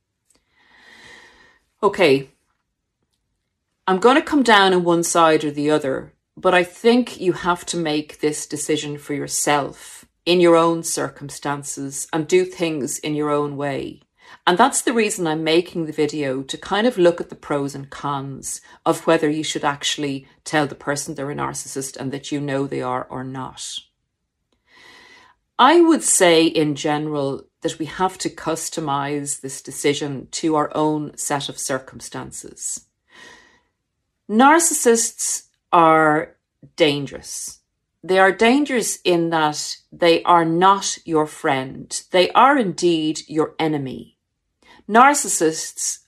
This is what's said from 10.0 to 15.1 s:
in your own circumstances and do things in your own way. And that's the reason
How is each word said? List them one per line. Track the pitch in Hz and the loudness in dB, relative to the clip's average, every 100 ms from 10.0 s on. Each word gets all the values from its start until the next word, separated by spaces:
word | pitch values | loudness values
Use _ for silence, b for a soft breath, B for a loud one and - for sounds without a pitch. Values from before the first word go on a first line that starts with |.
| _ _ | _ _
in | - 175 | 0 4
your | 170 165 | 6 6
own | 165 165 | 4 0
circumstances | 165 - 139 - 143 - 147 143 143 - 139 139 - | -4 -6 -6 -10 -16 -10 -8 -6 -8 -10 -10 -10 -6
and | 165 151 | -6 0
do | 185 185 | 0 0
things | 185 170 156 120 - | -4 -4 -4 -6 -6
in | 156 | -6
your | 147 151 | -4 -2
own | 147 147 139 | -2 -2 -6
way. | 143 135 113 - _ b b b - | -6 -6 -8 -14 _ b b b 0
And | 175 | 4
that's | 262 - | 4 2
the | - | -2
reason | 233 208 | 0 0